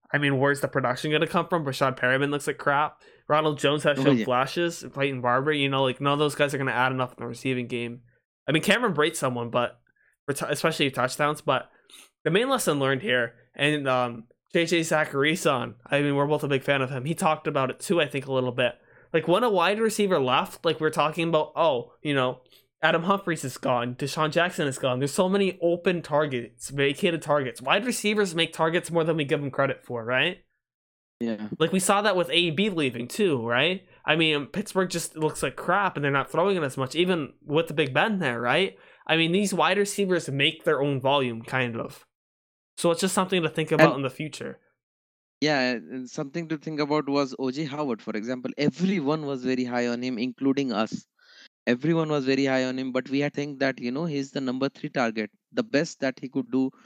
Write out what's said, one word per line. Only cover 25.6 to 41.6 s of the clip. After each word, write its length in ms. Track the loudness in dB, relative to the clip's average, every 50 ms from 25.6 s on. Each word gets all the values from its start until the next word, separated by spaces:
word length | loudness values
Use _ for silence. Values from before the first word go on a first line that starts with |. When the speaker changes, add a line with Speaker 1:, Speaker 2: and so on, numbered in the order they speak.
Speaker 1:
open 400 | 0 0 0 2 0 0 0 0
targets, 680 | -2 0 0 2 2 0 -2 -4 -6 -8 -12 -16 -14 -6
vacated 520 | -2 0 0 0 2 0 0 0 0 0
targets. 400 | 0 0 0 2 0 -2 -6 -6
Wide 240 | 0 0 0 2 2
receivers 480 | 0 -2 0 0 0 2 2 0 0 0
make 180 | 0 -2 -2 0
targets 360 | 0 0 2 2 0 -2 0
more 120 | 0 0 2
than 140 | 2 0
we 80 | 0 0
give 160 | 0 -2 -2
them 100 | -2 -2
credit 320 | -2 0 0 0 -2 -6 -10
for, 220 | -10 -8 -6 -4
right? 320 | 0 0 2 0 0 -2 -6 _ _ _ _ _ _ _ _ _ _ _ _ _ _ _ -6
Speaker 2:
Yeah. 300 | -4 -4 -4 -6 -8 -10 -2
Speaker 1:
Like, 140 | -2 0 0 2
we 60 | 2
saw 220 | 2 2 2 2 2
that 120 | 2 2
with 140 | 2 0 2
A 200 | 2 2 2 2
B 180 | 0 0 0 0
leaving 380 | 0 0 0 0 -2 -4 -8
too, 380 | -6 -2 0 2 2 2 0 0
right? 400 | 0 2 2 2 2 0 -4 -8 _ -20 -6 -2
I 100 | 0 2
mean, 300 | 2 2 2 2 0 -2
Pittsburgh 440 | -4 -6 -8 -8 -2 -2 -2 0 0
just 280 | -2 -6 -6 -6 -4
looks 260 | -4 -4 -2 -2 -2 -4
like 120 | -4 -4
crap, 400 | -4 -2 0 0 2 0 0 -2
and 60 | -2 -2
they're 60 | 0
not 200 | 0 0 -2 -2
throwing 240 | 0 0 2 2 2
it 80 | 0 -2
as 140 | -2 -2
much, 180 | -4 -4 -2 0
even 380 | 0 2 2 0 0 -2 -6 -10 _ -6
with 240 | 0 0 0 0
the 60 | 0 0
Big 200 | -2 0 2 2
Ben 260 | 2 2 2 0 0
there, 200 | 0 -2 -2 0
right? 380 | 0 2 2 2 0 0 -4 -10 -20 -20 -20 -12 _
I 100 | 0 2
mean, 140 | 2 2 2
these 220 | 2 2 0 2 2
wide 240 | 2 2 4 4 2
receivers 500 | 0 0 0 -2 0 0 0 0 0 -2
make 340 | 0 2 2 0 0 0 0
their 180 | 0 2 2
own 200 | 2 0 0 0
volume, 400 | 0 2 2 2 0 0 -4 -6
kind 340 | -6 -4 -2 -2